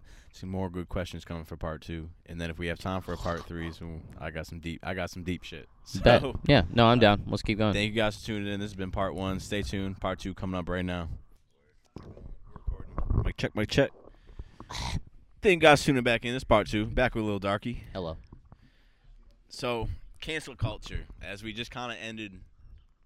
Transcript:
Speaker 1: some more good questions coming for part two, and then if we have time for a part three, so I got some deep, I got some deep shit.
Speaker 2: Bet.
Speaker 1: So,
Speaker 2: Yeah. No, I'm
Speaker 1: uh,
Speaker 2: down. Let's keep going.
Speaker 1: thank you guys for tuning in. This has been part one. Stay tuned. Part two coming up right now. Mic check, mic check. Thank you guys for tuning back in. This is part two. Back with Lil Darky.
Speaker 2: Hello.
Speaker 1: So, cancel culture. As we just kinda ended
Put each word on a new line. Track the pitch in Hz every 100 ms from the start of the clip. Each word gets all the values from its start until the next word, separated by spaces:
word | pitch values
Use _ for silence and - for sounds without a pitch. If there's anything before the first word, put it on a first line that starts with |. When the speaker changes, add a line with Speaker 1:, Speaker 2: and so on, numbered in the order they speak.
| - - -
Speaker 1:
some | - 92
more | 95 95
good | 87 85
questions | 98 85 82 -
coming | 85
for | 80 80
part | 82 78
two, | - 82 80 - -
and | 85
then | 85
if | 82
we | 87
have | 82
time | 98 92
for | -
a | 85
part | 90 85 82
three, | 85 82
so | 78 85 80 - -
I | 82
got | 78 78
some | 87
deep, | 82 82
I | -
got | 92 87
some | 92
deep | 85 85
shit. | - 78 62 - - 95
Speaker 2:
Bet. | 123 117
Speaker 1:
So, | 135 - -
Speaker 2:
Yeah. | 143 85
No, | 120 113
I'm | 123
Speaker 1:
uh, |
Speaker 2:
down. | 107 101 104
Let's | 107
keep | - 104
going. | 107
Speaker 1:
thank | 101 107
you | 110
guys | 107 104
for | -
tuning | 107 101
in. | 101
This | 104
has | 95
been | 92
part | 104 95 80
one. | 95 92
Stay | 87 104
tuned. | 92 101 95 95
Part | 98 95
two | 98 90
coming | 92 92
up | 87
right | 90 90
now. | 87 85 - - - _ _ _ _ _ - - - - - - - - 539 - - - -
Mic | - -
check, | - -
mic | 107
check. | - 135 - - - - - - - - - - - - - - -
Thank | 220 175
you | 156
guys | 143
for | -
tuning | 131
back | 123 117 120
in. |
This | 131
is |
part | - 107 95
two. | 107 110
Back | 127 123 117
with |
Lil | 107 101
Darky. | 98 104 120 117 -
Speaker 2:
Hello. | 98 82 80 - - - - - _ _ _ - - - - _
Speaker 1:
So, | - 123 120 110 - - -
cancel | - 156 147 120
culture. | 110 107 - 87 80 -
As | 87 101
we | 110
just | 107 117
kinda | 127 123 107
ended | 113 110 107 92 - - - - - _